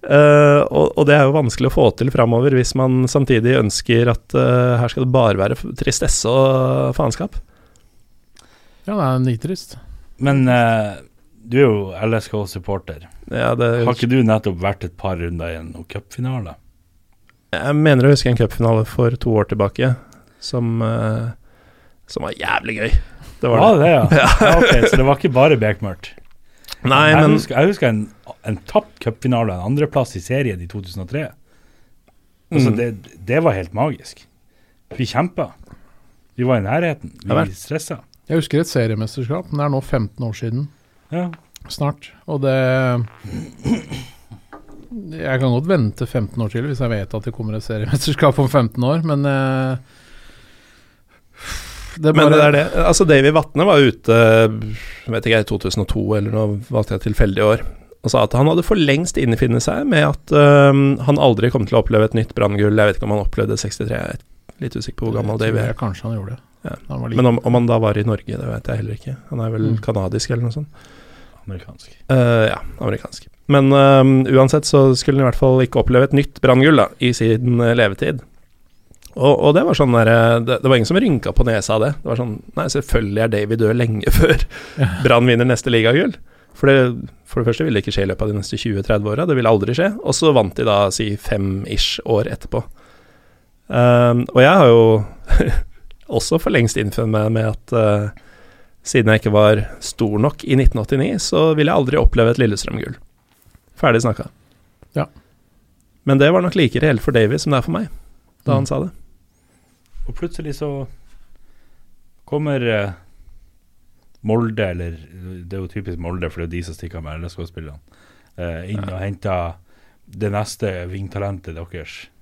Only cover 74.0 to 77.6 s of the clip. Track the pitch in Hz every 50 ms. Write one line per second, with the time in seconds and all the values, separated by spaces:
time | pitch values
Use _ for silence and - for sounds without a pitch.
74 | 131 135 135 131 131 - 131 131 131 131 - 151 147 - - 143 135 135 131 131
75 | - - 139 135 135 127 120 - - 131 131 131 131 123 - 123 107 - 123 123
76 | 131 135 147 139 139 - - - - 131 127 127 135 151 160 135 104 - - _
77 | - 123 120 - 117 113 113 110 123 123 120 117